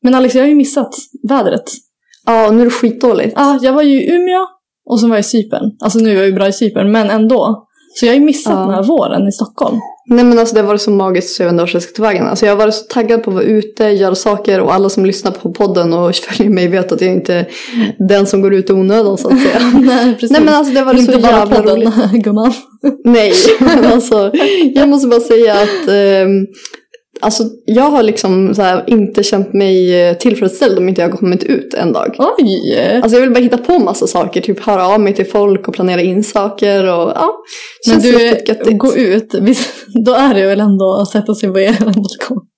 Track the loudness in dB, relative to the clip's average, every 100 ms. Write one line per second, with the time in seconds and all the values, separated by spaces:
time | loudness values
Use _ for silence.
0 | 2 2 2 2 2 2 2 -2 -4 -10
1 | -18 -12 -4 -2 -2 -4 -8 -16 _ _
2 | _ _ -2 2 4 4 2 2 -2 0
3 | 0 0 -2 0 0 2 0 2 2 2
4 | 2 0 0 -2 -4 _ _ _ -4 0
5 | 2 0 0 -2 -2 -4 -6 -8 -4 0
6 | 2 2 0 0 -2 0 -2 -2 0 0
7 | 0 0 2 2 0 -4 _ _ _ -2
8 | 0 2 2 0 -2 -2 -2 -2 0 0
9 | 0 -2 -2 -4 -8 -4 -4 -4 -8 -18
10 | 0 2 4 4 2 0 0 0 0 0
11 | 0 -2 -4 -4 -2 0 -2 -4 -6 -4
12 | -2 -2 -2 0 0 2 0 -2 -6 -4
13 | 0 0 -2 -2 0 0 -2 -2 0 2
14 | 0 0 -2 -2 0 0 0 0 0 0
15 | -2 -2 -6 -6 -10 -2 -2 0 0 0
16 | -2 -4 -8 -2 0 0 0 -2 -2 -2
17 | -2 -2 -2 -4 -4 -10 -10 -4 -4 -2
18 | 0 2 2 0 2 0 0 0 2 2
19 | 0 -2 0 2 2 0 2 4 4 2
20 | 2 0 0 2 4 2 2 0 2 2
21 | 4 4 4 2 2 2 2 2 0 0
22 | 0 0 0 0 0 -2 -12 _ -4 -2
23 | 2 2 2 2 2 4 4 4 4 2
24 | 2 0 0 0 0 0 0 2 2 2
25 | 2 0 2 2 4 2 0 -2 -2 0
26 | 2 2 2 0 -2 -10 -20 -20 _ -20
27 | _ -6 -4 -2 -6 -6 -2 0 2 2
28 | 0 0 0 0 0 0 0 0 0 0
29 | 0 -2 -2 -2 -2 0 2 2 2 2
30 | 2 2 0 0 -2 0 0 0 0 -2
31 | -2 -2 -2 -2 -2 -4 -4 -4 -2 -2
32 | -4 -2 -2 0 0 0 -4 -2 0 0
33 | 2 2 2 2 2 -2 0 0 0 -2
34 | -2 -2 -4 -4 -4 -6 -2 0 2 2
35 | 0 -2 -2 0 0 0 -2 -4 -2 -2
36 | -2 -2 -2 -2 -4 -2 0 0 0 0
37 | -2 -2 -4 -4 -14 -20 -20 -8 0 2
38 | 4 4 2 0 -2 -2 0 2 0 0
39 | 0 0 -2 -2 0 0 -4 -12 -6 -2
40 | 0 2 2 2 0 0 2 2 0 -2
41 | -2 -2 -2 -4 -2 0 0 0 0 0
42 | -2 -8 -8 -8 -10